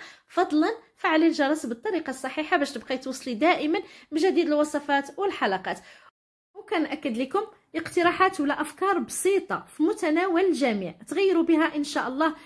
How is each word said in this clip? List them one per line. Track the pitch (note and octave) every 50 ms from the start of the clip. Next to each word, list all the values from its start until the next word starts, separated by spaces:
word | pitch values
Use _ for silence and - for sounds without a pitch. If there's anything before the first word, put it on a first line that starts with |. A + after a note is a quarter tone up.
| - - - - _
فضلا | _ - E4 F#4 F4+ D4 D4+ D#4 F#4+ A4+ A#4 - _ _
فعلي | _ - F#4+ D#4+ D#4 E4
الجرس | E4 D#4+ - C#4+ C4+ D#4 D4+ -
بالطريقه | A#3+ A#3 - - G#4+ F#4+ D#4+ D#4+ -
الصحيحه | C4 - - C4 - - D#4 D#4 F4+
باش | E4 C#4+ C#4 -
تبقاي | A#3 - - C4+ B3+
توصلي | - C4 B3 - - C4 A#3+
دائما | G#3 C#4+ E4+ F4 - - D4+ E4 G4+ - - - - - - D4
بجديد | D#4+ D#4 F#4+ C4 D#4 E4+
الوصفات | D#4 D4 D4 D4+ D4+ D4+ D4 D4 - C#4+ C#4 C#4 C#4 - -
والحلقات. | G4 G4 - - C#4 A3 F#3+ F#3 F#3 F#3 E3 - - - - - - - _ _ _ _ _ _ _ _ _
وكنأكد | F#4+ G#4+ - G#4+ E4+ D4+ - - D4+ - C#4+ A3 A3+
لكم | C4+ C4 - G4 G#4+ - - _ _ _ -
اقتراحات | D#4+ E4 - - F4+ E4+ F4 F4 - F#4+ F#4+ F#4+ -
ولا | C#4+ C#4 C#4+ -
افكار | D4+ - - - F#4 G4 G4 E4+
بسيطه | A#3 - - - - F#4 G4+ F#4+ - - G3 E3 - -
في | - - D4+
متناول | F4 G#4+ G#4+ F4+ D#4+ D4+ E4+ F4+ G4 E4+ E4
الجميع، | F#4+ F#4+ D#4 A#3+ C#4 B3 G#3+ G3+ F#3+ E3+ - - - -
تغيروا | C#4+ E4+ G4+ F#4+ F4+ E4+ E4
بها | E4 E4 D4+ D#4+ D4+ D4+
ان | D4+ C#4+
شاء | - - D4 A3 A#3
الله | C4 C4+ D#4+ D#4+ D#4 - -